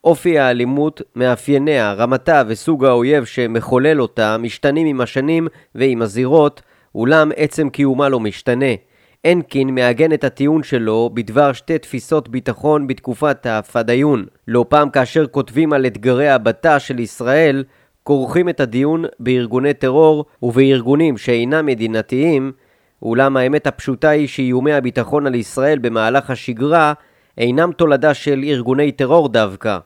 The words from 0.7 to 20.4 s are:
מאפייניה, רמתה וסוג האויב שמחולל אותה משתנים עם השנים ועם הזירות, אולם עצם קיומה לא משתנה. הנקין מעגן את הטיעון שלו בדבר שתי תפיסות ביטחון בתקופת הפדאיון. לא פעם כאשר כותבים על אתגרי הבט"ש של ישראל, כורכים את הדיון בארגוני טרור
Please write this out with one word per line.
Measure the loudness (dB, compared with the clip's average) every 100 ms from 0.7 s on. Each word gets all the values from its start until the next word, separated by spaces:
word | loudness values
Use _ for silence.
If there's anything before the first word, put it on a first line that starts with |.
| -2 -2 -6 -16 -2
מאפייניה, | -2 -2 0 0 2 0 -2
רמתה | -2 -2 0 2 2 2
וסוג | -2 -2 2
האויב | 4 4 2 0
שמחולל | 0 -4 -2 -2 0 0 2 0
אותה | -2 -2 -2 -2
משתנים | -6 -4 -2 0 0
עם | -2
השנים | -2 -2 0 -2 -2 -10 _
ועם | -2 0 0
הזירות, | -2 -2 2 4 2 -2 _ _ _
אולם | -4 2 2 2 0
עצם | -4 -2 -4
קיומה | 0 0 2 0
לא | 0
משתנה. | -4 -6 -2 0 0 -2 _ _ _ _
הנקין | 0 0 0 -2 -2
מעגן | 0 0 2 0
את | 0
הטיעון | -2 -2 0 0
שלו | -2 -4 -2 0 -2
בדבר | -4 -2 2 2
שתי | 0 -6 -6
תפיסות | -6 -12 -4 -4 -2
ביטחון | -6 -6 -4 0 0 -2
בתקופת | -6 -8 -4 -2 -2 -4
הפדאיון. | -4 -4 -4 0 2 2 0 -2 _ -2
לא | -2 2
פעם | 2 2
כאשר | 0 0 0 0
כותבים | -4 -4 -2 0
על | 0 -2
אתגרי | -2 -2 0 2
הבט"ש | 2 0 0 0 0 -2
של | -8
ישראל, | -8 -6 0 2 2 0 -6 _ _ _
כורכים | -2 0 0 0 0
את | -2
הדיון | -2 0 0 -2 -4 -6
בארגוני | -2 -2 0 0 0
טרור | 0 0 4 4 4 -2 _